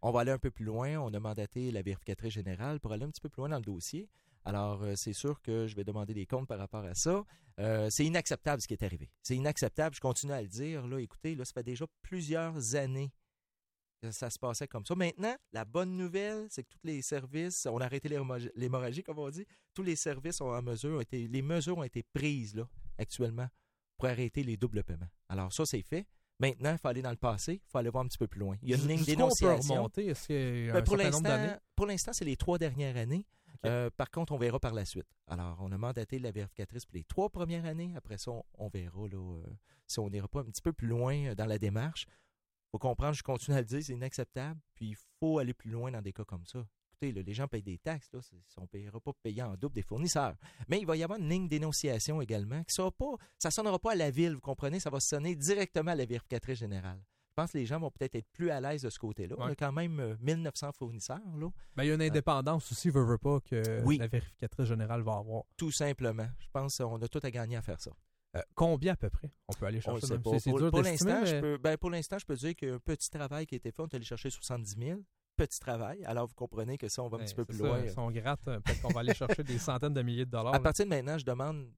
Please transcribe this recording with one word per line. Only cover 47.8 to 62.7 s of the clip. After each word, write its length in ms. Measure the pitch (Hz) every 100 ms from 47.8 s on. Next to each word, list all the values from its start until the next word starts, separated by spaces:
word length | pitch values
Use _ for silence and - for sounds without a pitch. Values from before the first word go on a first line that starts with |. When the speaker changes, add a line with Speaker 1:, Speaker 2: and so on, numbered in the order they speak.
| 160 160 -
Speaker 1:
Là, 60 | 127
c'est, 140 | - 90 - -
on 60 |
ne 40 | 90
payera 320 | 98 104 110
pas 120 | 143 -
payer 180 | 117 104
en 120 | 123 92
double 180 | - -
des 60 |
fournisseurs. 540 | - 113 170 160 131 - - - 123
Mais 120 | 190
il 40 | 180
va 120 | 160
y 60 |
avoir 140 | 165 214
une 120 | 156
ligne 180 | 180 185
d'énonciation 720 | 151 156 143 147 113 151 156
également. 400 | 117 107 101 143 165
Qui 80 |
sera 180 | - 185
pas, 240 | - 269 247 - -
ça 80 | 165
ne 40 |
sonnera 260 | 185 214 185
pas 140 | 226
à 20 | 202
la 160 | 147
ville, 220 | 131 170 139
vous 60 |
comprenez, 380 | - 135 139 175
ça 80 | 160
va 100 | 135
sonner 360 | - 147 160 160
directement 560 | 143 202 190 175 160
à 40 | 160
la 100 | 120
vérificatrice 540 | 117 - 120 - 123
générale, 420 | 110 95 92 92 98 _ _ -
pense 160 | 170
que 60 | 151
les 80 | 113
gens 140 | 156
vont 120 | 160
peut-être 240 | - 135 117
être 120 | -
plus 160 | - 170
à 100 | 143
l'aise 200 | 135 151
de 80 | 127
ce 80 | -
côté-là. 360 | 110 107 90 123
On 60 |
a 60 | 165
Speaker 2:
Ouais. 60 | 143
Speaker 1:
quand 160 | 143
même, 280 | 143 170 156
euh, 160 | 117 110
mille 200 | 127 165
neuf 140 | 160 -
cents 160 | 143
fournisseurs, 480 | - 120 113 - 143 208 151
là. 120 | 165 - - -
Speaker 2:
Ben, 80 |
il 40 | 143
y 40 |
a 40 | 156
une 60 |
Speaker 1:
Euh, 60 | 156
Speaker 2:
indépendance 640 | 151 151 139 135 160 -